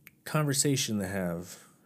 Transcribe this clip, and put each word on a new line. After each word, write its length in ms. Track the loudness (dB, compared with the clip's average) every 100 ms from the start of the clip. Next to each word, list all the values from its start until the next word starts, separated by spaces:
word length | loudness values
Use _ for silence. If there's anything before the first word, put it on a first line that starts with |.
| -20 _
conversation 760 | -2 0 2 2 2 2 2 0
to 80 | -2
have 580 | -2 -2 -4 -8 -16 -20 _